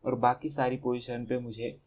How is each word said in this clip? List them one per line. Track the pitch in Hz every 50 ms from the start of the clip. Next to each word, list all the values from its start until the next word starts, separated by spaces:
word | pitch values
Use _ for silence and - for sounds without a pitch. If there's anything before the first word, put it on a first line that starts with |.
| -
और | 127 127
बाकी | 120 117 123 123 - - 156
सारी | 143 143 131 127 131 127
पोजीशन | - 131 123 123 120 - 123 120 120
पे | 110 127 123
मुझे | 120 117 110 110 117 120 - - _